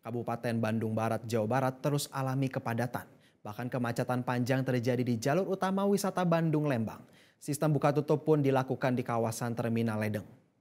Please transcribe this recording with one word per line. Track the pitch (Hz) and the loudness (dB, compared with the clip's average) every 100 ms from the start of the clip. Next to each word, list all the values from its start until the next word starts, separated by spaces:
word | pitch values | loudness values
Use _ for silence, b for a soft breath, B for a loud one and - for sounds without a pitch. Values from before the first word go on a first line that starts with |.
Kabupaten | 117 120 117 117 123 117 | -6 -6 -4 -4 -2 0
Bandung | 110 110 110 | 0 0 -2
Barat, | 110 113 113 | -2 0 -2
Jawa | 113 113 107 | -2 0 2
Barat, | 127 131 131 | 2 0 -2
terus | 151 143 - | -2 -2 -2
alami | 139 135 131 135 | -4 -2 0 -2
kepadatan. | 131 117 117 123 - - - b b | -2 -4 -2 -2 -6 -12 -20 b b
Bahkan | 107 104 120 | -14 -8 -6
kemacetan | 131 120 - 123 123 123 | -4 -2 -2 -2 -2 0
panjang | 123 120 131 131 | -2 2 0 2
terjadi | 127 117 123 | 0 0 0
di | 123 117 | 0 0
jalur | 139 156 180 | 0 0 0
utama | 185 190 190 202 | -2 0 0 2
wisata | 202 196 185 180 | 2 0 0 2
Bandung | 170 165 151 151 | 4 4 2 2
Lembang. | 123 107 - - B B B | 0 -2 -6 -18 B B B
Sistem | - 143 156 | -6 0 2
buka | 143 147 143 | 4 4 2
tutup | 147 156 - | 2 0 4
pun | 151 | 4
dilakukan | 135 131 127 123 135 123 | 6 4 2 0 0 0
di | 123 | 0
kawasan | 117 113 113 120 117 | 0 0 -2 -4 -2
Terminal | 117 113 113 110 | 0 0 0 0
Ledeng. | 107 104 - - _ _ | -2 -4 -8 -20 _ _